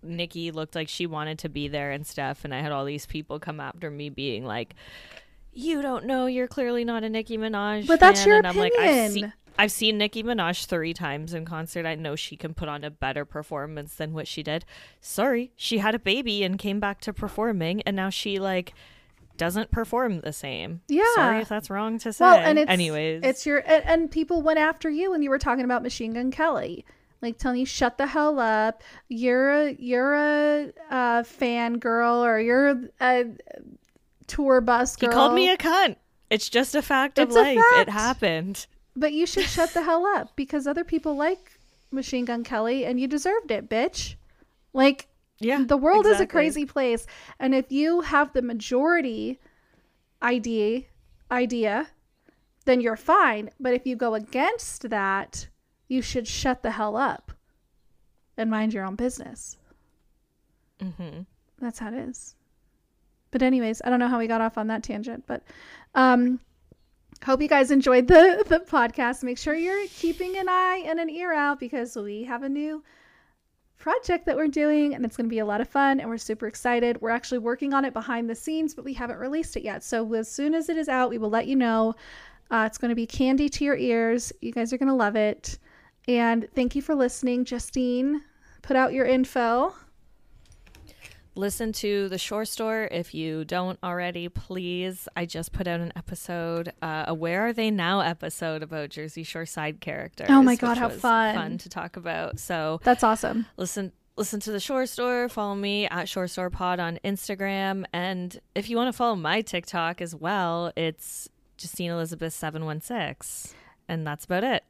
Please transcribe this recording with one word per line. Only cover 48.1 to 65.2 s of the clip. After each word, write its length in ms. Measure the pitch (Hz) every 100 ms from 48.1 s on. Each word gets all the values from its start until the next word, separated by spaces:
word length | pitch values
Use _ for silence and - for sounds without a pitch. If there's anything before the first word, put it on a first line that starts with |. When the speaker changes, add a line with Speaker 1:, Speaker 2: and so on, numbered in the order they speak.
| 302 285
Speaker 2:
the 100 | 262
majority 960 | 247 233 - 247 302 339 269 220 220 262 _ _ _ _ _ _ _ _
idea, 600 | 240 247 226 226 208 240 - _ _ _ _
idea, 600 | 247 247 233 214 208 311 _ _ _ _ _ _ _ -
then 140 | 247
you're 160 | 233 220
fine. 540 | - 370 320 214 214 _
But 160 | 254
if 100 | 247
you 120 | 254 233
go 180 | 240
against 760 | 220 214 247 320 453 - - 240
that, 580 | 214 196 196 - - - _ _ _ _
you 120 | 254
should 280 | - 254 220
shut 340 | - 277 254
the 80 | 233
hell 260 | 214 214 214
up 360 | 269 - - - _ _ _ _ _ _ _ _ _ -
and 120 | 226
mind 240 | 220 220
your 140 | 214 190
own 80 |
business. 640 | 202 240 247 - 254 - - _ _ _ _ _ _ _ _ _ _ _ _
Speaker 1:
Mm-hmm. 420 | 190 160 170 151 185 _ _ _
Speaker 2:
That's 220 | 247 226
how 80 | 220
it 60 |
is. 420 | 240 269 247 - _ _ _ _ _ _ _ _ _ _
But 100 | 254
anyways, 400 | 254 262 226 226
I 60 | -
don't 80 | 247
know 100 | 240
how 100 | 247
we 100 | 226
got 120 | 226
off 160 | 226 220
on 120 | 214
that 160 | 226
tangent, 400 | - 208 233 233